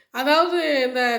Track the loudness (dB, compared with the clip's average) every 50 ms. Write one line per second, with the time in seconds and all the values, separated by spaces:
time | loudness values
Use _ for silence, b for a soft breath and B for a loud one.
0 | b b -8 -4 0 2 2 2 2 2 0 -2 -2 0 0 0 -2 -2 -2 -2
1 | -2 0 -2